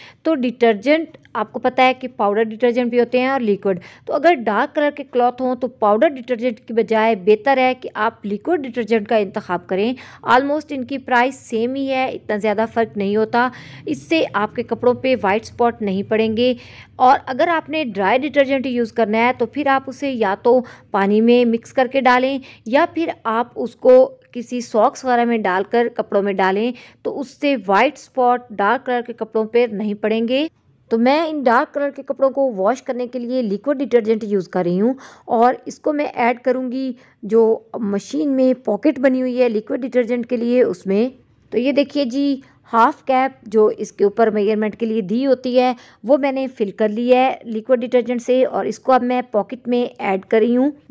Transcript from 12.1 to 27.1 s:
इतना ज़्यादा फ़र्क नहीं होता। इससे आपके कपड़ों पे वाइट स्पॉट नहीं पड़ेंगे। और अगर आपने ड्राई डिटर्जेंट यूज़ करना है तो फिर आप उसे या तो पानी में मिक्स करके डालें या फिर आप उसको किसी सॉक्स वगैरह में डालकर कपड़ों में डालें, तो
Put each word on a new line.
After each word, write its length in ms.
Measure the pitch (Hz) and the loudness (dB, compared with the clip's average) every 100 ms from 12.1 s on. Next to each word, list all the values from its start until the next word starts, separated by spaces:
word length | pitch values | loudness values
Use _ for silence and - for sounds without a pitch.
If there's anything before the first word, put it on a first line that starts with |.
इतना 280 | - - 214 | -6 -6 -4
ज़्यादा 280 | 214 202 226 | -2 -2 -2
फ़र्क 240 | 233 226 208 | -2 -4 -2
नहीं 200 | 196 208 | -2 0
होता। 340 | 220 233 247 247 - - - | 0 0 -2 -4 -18 -14 -10
इससे 360 | 277 - 320 - | -8 -2 -2 0
आपके 360 | 202 208 - | -2 -4 -6
कपड़ों 300 | 226 208 240 240 | -6 -2 0 0
पे 180 | 262 254 | 0 0
वाइट 280 | 196 214 | 0 -2
स्पॉट 380 | 220 - 240 233 | -4 -2 -2 -2
नहीं 220 | 202 190 | -4 -4
पड़ेंगे। 520 | 202 220 220 220 247 247 - - - - | -2 0 0 0 0 -2 -8 -20 -14 2
और 180 | 254 277 - | 4 4 0
अगर 200 | 254 349 | -2 0
आपने 340 | 320 285 311 262 | -2 -4 -6 -4
ड्राई 320 | 190 190 254 | -2 0 0
डिटर्जेंट 480 | 285 285 262 269 254 | 0 0 2 0 -2
यूज़ 260 | 240 226 | -4 -2
करना 240 | 226 214 220 | -2 0 2
है 140 | 240 | 0
तो 120 | 247 233 | 0 -4
फिर 200 | 269 285 | -2 0
आप 200 | 269 269 | 0 -2
उसे 160 | - 277 | -8 -6
या 280 | 247 202 202 | -2 -2 0
तो 240 | 247 254 240 - _ | 2 2 0 -10 _
पानी 280 | 202 196 214 | -2 2 4
में 240 | 233 247 240 | 4 4 4
मिक्स 260 | 226 - | 0 -2
करके 280 | - 254 269 | -2 0 2
डालें 400 | 254 247 262 277 - - 226 | 2 4 2 -4 -8 -18 -2
या 160 | 269 339 | 0 0
फिर 240 | 320 330 - 226 | -2 -6 -6 -4
आप 260 | 226 240 - | -2 -4 -6
उसको 460 | 240 - 269 254 262 - _ | -10 0 6 6 6 0 _
किसी 260 | 247 - 247 | -14 -8 -8
सॉक्स 420 | 240 220 247 - | -4 2 2 0
वगैरह 200 | 262 240 233 | -2 0 2
में 160 | 226 | 0
डालकर 460 | 196 185 196 233 240 | 0 -2 0 -2 -2
कपड़ों 320 | 240 - 202 | -4 -2 -2
में 140 | 202 196 | 0 0
डालें, 360 | 190 196 233 240 - _ | 0 0 -2 -6 -16 _
तो 60 | - | -8